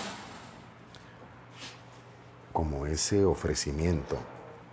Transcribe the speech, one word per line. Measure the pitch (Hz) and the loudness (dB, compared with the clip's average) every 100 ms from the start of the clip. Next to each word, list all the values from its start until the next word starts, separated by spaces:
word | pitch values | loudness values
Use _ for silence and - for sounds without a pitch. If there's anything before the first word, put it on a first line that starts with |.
| - - - - - - - - - - - - - - - - - - - - - - - - - | -6 -8 -12 -14 -16 -18 -18 -20 -20 -20 -20 -20 -20 -20 -20 -16 -16 -16 -18 -20 -20 -20 -20 -20 -6
como | 80 78 71 73 | 0 2 2 0
ese | 78 - 101 98 | 0 4 6 6
ofrecimiento | 78 76 76 76 71 82 82 69 62 - - - - - | 6 2 2 0 2 4 4 2 -4 -6 -12 -16 -16 -18